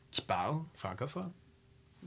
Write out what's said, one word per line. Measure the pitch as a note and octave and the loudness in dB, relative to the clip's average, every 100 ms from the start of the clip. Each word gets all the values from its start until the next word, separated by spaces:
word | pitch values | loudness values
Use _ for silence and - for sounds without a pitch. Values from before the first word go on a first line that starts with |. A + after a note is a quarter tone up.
| - | -6
qui | - | -2
parle | - F2+ F#2+ D3 D#3+ | 2 4 4 2 -2
francophone. | - F#2+ F#2 C#3+ F3+ F#3 - - - - - - - | -6 -4 -2 -2 -2 -6 -8 -18 -20 -20 -20 -20 -12